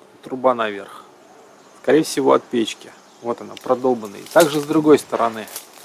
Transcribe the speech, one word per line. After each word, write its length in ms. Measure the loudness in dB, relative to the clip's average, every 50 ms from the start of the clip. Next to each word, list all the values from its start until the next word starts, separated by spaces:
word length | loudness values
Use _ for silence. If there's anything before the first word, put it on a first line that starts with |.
| -20 -20 -20 -20 -16
труба 280 | -12 -6 -2 0 0 2
наверх. 520 | 0 -2 -4 -4 -8 -12 -14 -18 -20 -20 -20 -20 -20 -20 -20 -20 -20 -20 -20 -20 -20 -20 -20 -20 -6
Скорее 220 | 0 2 4 4 2
всего, 300 | 0 -2 0 2 4 2
от 100 | 2 2
печки. 460 | -2 -2 -2 -2 -2 -6 -10 -16 -20 -20 -20 -20 -20 -20 -12
Вот 180 | -8 -8 -8 -8
она, 140 | -10 -16 -16 -8 -4
продолбанная. 560 | -2 -2 0 0 0 -2 -2 -4 -10 -14 -16
И 80 | -10 0 2
также 260 | 4 4 4 2 -2
с 60 | -2
другой 340 | -2 0 2 6 6 6 6
стороны. 460 | 4 0 -4 -2 -2 -2 -4 -6 -10 -12 -14 -16 -18 -18 -20 -20